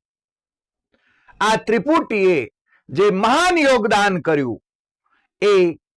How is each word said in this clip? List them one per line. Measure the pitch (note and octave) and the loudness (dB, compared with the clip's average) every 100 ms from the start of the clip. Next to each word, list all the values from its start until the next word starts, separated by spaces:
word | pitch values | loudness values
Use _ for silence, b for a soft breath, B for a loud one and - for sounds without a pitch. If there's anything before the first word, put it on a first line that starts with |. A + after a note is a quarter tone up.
| _ _ _ _ _ _ _ _ _ b b b b - | _ _ _ _ _ _ _ _ _ b b b b -6
આ | G#3 A3 | -2 -2
ત્રિપુટીએ | A3 A3+ C4+ E4 - G#3+ F#3+ E3 A2+ _ _ _ - | -2 -2 0 -2 -2 0 0 0 -4 _ _ _ -8
જે | C#3 G3+ | 0 0
મહાન | F#3+ A3+ C#4+ F4+ E4+ | 0 0 0 0 2
યોગદાન | C#4+ B3+ G#3+ G#3+ G3+ F#3 | 2 2 0 0 0 -2
કર્યું | - D3 C3 G#2+ _ _ _ _ _ _ _ _ | -2 -2 -2 -8 _ _ _ _ _ _ _ _
એ | G3+ G3 F3 - _ | 0 2 2 -2 _